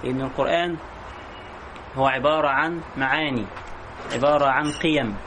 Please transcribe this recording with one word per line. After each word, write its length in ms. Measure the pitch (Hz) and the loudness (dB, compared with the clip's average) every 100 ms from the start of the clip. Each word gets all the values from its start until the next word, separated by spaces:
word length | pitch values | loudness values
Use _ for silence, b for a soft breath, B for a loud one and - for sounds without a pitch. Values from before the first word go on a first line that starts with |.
لأن 160 | - 131 | -2 -2
القرآن 560 | 135 135 131 170 175 165 - - - - - - - - - - - 135 | -2 0 2 2 0 -4 -8 -14 -14 -14 -16 -16 -16 -16 -16 -16 -10 2
هو 100 | 135 | 2
عبارة 420 | 131 139 156 147 | 4 4 4 4
عن 320 | 135 160 170 151 139 | 2 0 -2 -8 -2
معاني، 500 | 135 143 151 123 101 - - - - - - | 0 2 0 -2 -4 -10 -12 -12 -12 -12 -6
عبارة 320 | 123 139 147 143 | 2 4 6 6
عن 180 | 131 151 143 | 4 0 0
قيم 340 | 165 151 117 101 | 2 2 0 -4